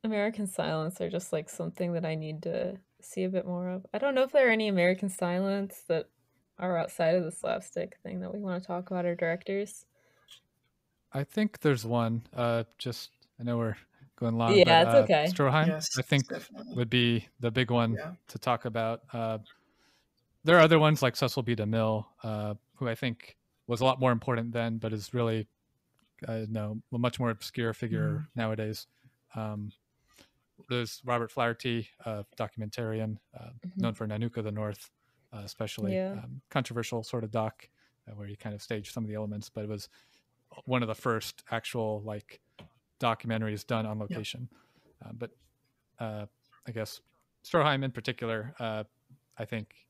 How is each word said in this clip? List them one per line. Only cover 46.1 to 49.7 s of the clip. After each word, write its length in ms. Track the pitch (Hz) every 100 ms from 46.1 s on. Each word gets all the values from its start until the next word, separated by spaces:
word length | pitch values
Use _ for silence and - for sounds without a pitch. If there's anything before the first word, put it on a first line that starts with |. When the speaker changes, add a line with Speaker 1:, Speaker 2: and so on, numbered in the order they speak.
| 107 104 _ _ - -
Speaker 2:
I 40 |
guess 300 | 113 107 - _ _ _ _
Stroheim 400 | - 170 151 135
in 80 | 135
particular, 640 | 127 123 123 117 113 113 -
uh, 260 | 117 107 107 _ _ - _ -
I 80 | 107
think 420 | 113 107